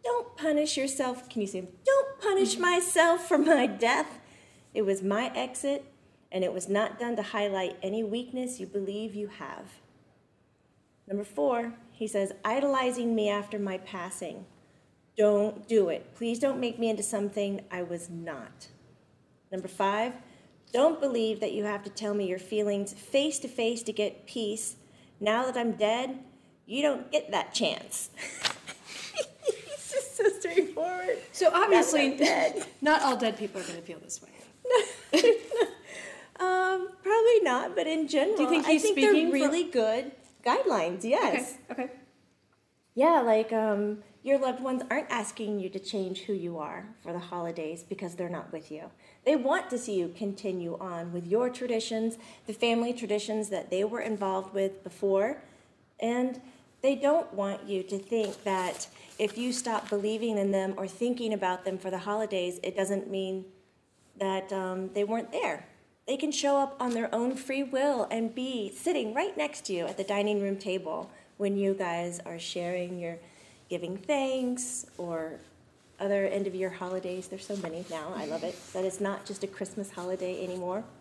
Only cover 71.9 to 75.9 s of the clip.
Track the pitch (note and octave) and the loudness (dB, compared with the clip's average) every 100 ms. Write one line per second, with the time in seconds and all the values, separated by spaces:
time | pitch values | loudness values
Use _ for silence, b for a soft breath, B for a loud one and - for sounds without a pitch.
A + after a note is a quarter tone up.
71.9 | E3+ F3 F3 - E3+ E3+ F3 F3 F3+ F3+ | -2 -4 -6 -10 -10 -8 -6 -4 -4 -4
72.9 | F3+ E3+ E3+ b b b b - F3 E3 | -6 -8 -10 b b b b -8 -6 -6
73.9 | F#3+ - C#4+ C4+ C4 B3 B3 - - - | -8 -2 0 0 0 -2 -4 -6 -8 -12
74.9 | - F3 E3 D#3+ C#3+ - - _ _ _ | -10 -6 -4 -6 -10 -18 -20 _ _ _